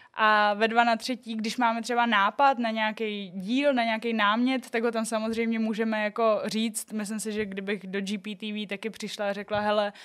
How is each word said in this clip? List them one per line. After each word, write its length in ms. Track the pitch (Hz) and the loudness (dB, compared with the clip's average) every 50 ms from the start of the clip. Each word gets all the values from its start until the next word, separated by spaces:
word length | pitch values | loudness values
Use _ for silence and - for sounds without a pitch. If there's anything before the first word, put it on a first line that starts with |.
| - _ - | -20 _ -2
A 400 | - 220 214 214 208 208 208 208 | 2 4 4 6 6 4 4 4
ve 140 | 202 220 220 | 2 2 2
Dva 160 | 226 233 233 | 4 4 4
na 120 | 240 226 | 4 2
třetí, 380 | 226 - - 254 - - 220 226 | 0 -2 -4 -6 -6 -8 -8 -6
když 220 | 220 214 226 214 | -4 -4 -4 -2
máme 260 | 254 247 226 226 233 | 0 0 0 0 0
třeba 240 | 220 233 247 240 240 | -2 -2 0 0 2
nápad 520 | 233 220 202 196 208 214 - 285 277 269 233 | 4 4 4 4 4 4 4 4 4 4 4
na 120 | 240 226 | 0 -2
nějaký 600 | 220 220 214 214 214 220 226 214 208 202 202 185 170 | -2 0 -2 -2 -2 -2 -4 -4 -4 -6 -8 -8 -10
díl, 400 | 196 180 202 247 269 285 294 269 | -8 -4 -2 0 2 2 2 2
na 100 | 247 233 | 2 2
nějaký 280 | 226 220 220 226 233 | 0 0 -2 -2 -2
námět, 580 | 226 220 208 202 214 233 247 262 262 254 254 - | 0 2 4 4 4 4 2 2 0 -2 -2 -4
tak 120 | - 226 | -2 0
ho 80 | 226 240 | 0 0
tam 120 | 220 226 226 | 0 -2 -2
samozřejmě 540 | 220 226 220 220 226 226 226 233 226 226 226 | -2 -2 -2 -2 -2 -2 0 0 0 0 0
můžeme 460 | 220 220 220 202 226 220 220 214 214 | -2 -2 -2 -2 -2 -2 0 -2 -2
jako 360 | 208 202 233 226 220 214 196 - | -2 0 2 4 4 4 2 0
říct. 480 | 208 - 220 220 226 214 - - - | -2 -2 -2 -2 -2 -4 -6 -8 -8
Myslím 280 | 214 220 214 190 220 214 | -8 -8 -6 -6 -6 -6
si, 120 | 202 220 | -6 -6
že 140 | 208 214 214 | -4 -4 -4
kdybych 400 | 196 190 196 196 196 214 190 190 | -6 -6 -8 -6 -4 -6 -6 -6
do 140 | 190 185 196 | -6 -6 -6
G 180 | 196 190 214 202 | -4 -4 -4 -6
P 180 | - 214 208 | -6 -8 -10
T 160 | 185 220 214 | -8 -8 -6
V 140 | 208 214 214 | -6 -6 -6
taky 240 | - 202 196 - 220 | -6 -6 -6 -8 -8
přišla 380 | 190 - 220 202 - - 208 202 | -8 -8 -10 -10 -6 -4 -2 -2
a 40 | |
řekla, 280 | 202 208 202 - 208 208 | -4 -4 -4 -4 -2 0
"Hele, 320 | 208 208 208 214 208 202 202 - | 0 2 2 2 2 0 -4 -10